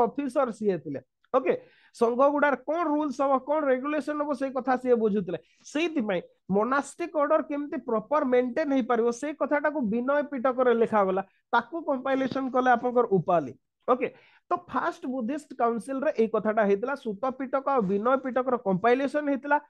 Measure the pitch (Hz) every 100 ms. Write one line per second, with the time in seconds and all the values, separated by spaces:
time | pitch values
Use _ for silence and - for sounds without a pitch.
0 | 233 - 285 302 262 208 208 175 156 135
1 | - _ _ 262 269 196 - _ _ -
2 | 233 240 277 285 285 269 277 320 330 294
3 | 302 254 277 269 269 302 285 254 277 302
4 | 285 302 294 277 269 262 262 254 254 240
5 | 220 202 180 165 - _ - 285 339 320
6 | 214 180 - _ - 196 226 269 277 -
7 | 330 320 285 311 311 285 294 330 240 226
8 | 220 294 285 247 254 240 302 269 233 240
9 | 233 233 294 302 277 294 302 302 226 233
10 | 247 294 285 277 262 247 254 233 226 214
11 | 190 190 185 _ _ 233 233 330 320 269
12 | 262 269 269 269 269 254 254 233 247 240
13 | 233 196 156 175 135 - _ _ - 247
14 | 220 - _ _ - 349 - 254 311 -
15 | 277 262 220 302 - - 233 233 226 269
16 | 294 294 226 220 214 214 202 202 247 269
17 | 226 196 262 262 269 269 269 269 185 202
18 | 226 262 262 254 254 240 196 190 226 247
19 | 277 294 294 277 285 294